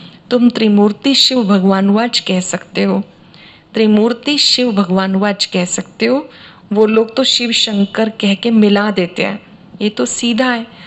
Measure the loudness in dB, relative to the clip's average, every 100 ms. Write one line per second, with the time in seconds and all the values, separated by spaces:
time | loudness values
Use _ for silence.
0 | -20 -20 -4 2 2 2 2 4 2 0
1 | 0 2 2 0 2 2 2 2 2 0
2 | 0 -4 -4 -4 -4 -6 -6 -4 -2 -2
3 | -4 -12 -20 -20 -20 -20 _ 0 2 4
4 | 2 -2 -4 -2 0 0 0 0 0 0
5 | 0 0 -2 -2 -4 -4 -4 -6 -10 -4
6 | -2 -2 -4 -16 -20 -20 -4 0 2 2
7 | 0 -2 -2 -2 -2 -2 -2 0 -2 -2
8 | -4 -2 -2 0 2 4 4 4 0 -2
9 | -4 -4 -6 -6 -14 -20 -20 -6 -4 -4
10 | -6 -4 -2 0 -2 -4 -8 -18